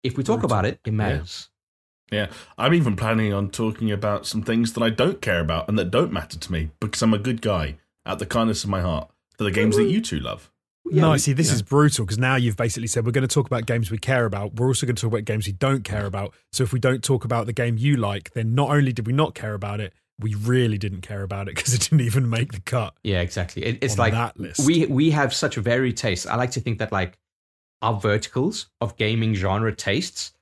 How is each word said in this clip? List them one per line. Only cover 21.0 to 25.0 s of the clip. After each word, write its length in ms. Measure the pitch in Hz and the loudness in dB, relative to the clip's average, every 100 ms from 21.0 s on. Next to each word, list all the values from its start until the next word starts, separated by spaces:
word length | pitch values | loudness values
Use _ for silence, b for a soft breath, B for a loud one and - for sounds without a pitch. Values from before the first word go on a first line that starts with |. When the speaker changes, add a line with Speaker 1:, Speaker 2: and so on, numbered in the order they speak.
Speaker 3:
care 240 | 95 104 | -10 -10
about 240 | 98 98 98 | -6 -6 -6
it 80 | - | -4
'cause 180 | - | 0
it 60 | 123 | 2
didn't 220 | - 156 | 4 4
even 280 | 120 110 123 | 4 2 2
make 220 | 113 131 | 0 -2
the 80 | 98 | -4
cut 340 | - 127 107 _ | -4 -2 -4 _
Speaker 1:
Yeah, 180 | 110 92 | -2 0
exactly. 440 | 87 - 87 - | 0 -2 -6 -4
It, 140 | - 117 | -4 -2
it's 120 | 135 | -2
Speaker 3:
on 40 | 107 | 2
Speaker 1:
like 140 | 117 | 2
Speaker 3:
that 260 | 110 117 - | 2 -2 -6
list. 260 | 90 - | -8 0
Speaker 1:
we, 220 | 139 170 160 | 4 4 4
we 240 | 131 | 4